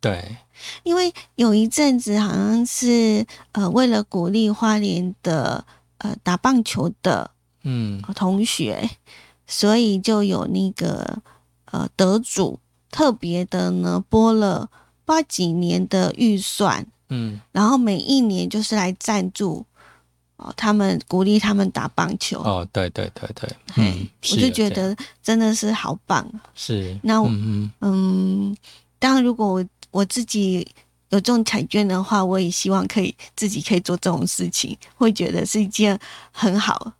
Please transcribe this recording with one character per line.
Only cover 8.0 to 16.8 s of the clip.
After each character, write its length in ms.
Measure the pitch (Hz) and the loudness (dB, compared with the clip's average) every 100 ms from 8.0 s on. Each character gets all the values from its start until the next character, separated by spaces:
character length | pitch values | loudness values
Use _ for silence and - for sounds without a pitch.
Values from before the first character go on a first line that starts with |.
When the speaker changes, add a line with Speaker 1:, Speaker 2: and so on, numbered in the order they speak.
| 101 | -8
Speaker 2:
同 300 | 196 190 190 | -2 0 2
学， 440 | 226 - 113 - 233 - _ - - _ _ | 0 0 -2 -2 -6 -8 _ -20 -20 _ _
所 280 | - 202 220 | 0 2 4
以 220 | 233 196 | 4 0
就 240 | 190 220 | 0 2
有 240 | 202 185 - | 2 0 -2
那 240 | 185 190 | -2 -2
个， 500 | - 175 - - - - _ _ _ | -2 -4 -4 -6 -10 -12 _ _ _
呃， 240 | - - - - | -10 -6 -6 0
得 200 | 190 208 | 2 2
主 400 | 240 - 175 65 _ _ _ | -2 -2 -2 -2 _ _ _
特 180 | - 302 | 0 2
别 340 | 220 175 175 180 | 2 -2 -4 -2
的 260 | 185 180 | -2 -2
呢， 300 | 180 175 175 190 | 0 0 -2 2
拨 240 | 220 226 | 4 4
了 380 | 220 202 175 220 _ _ _ | 4 2 0 -6 _ _ _
不 80 | - | 0
知 80 | 320 | 0
道 60 | 311 | 0
几 200 | - 175 | -2 -2
年 380 | 165 175 175 185 | 0 0 0 0
的 260 | 196 180 - | 0 0 2
预 220 | 226 202 | 2 2
算， 480 | 196 - 196 95 | -2 -2 0 0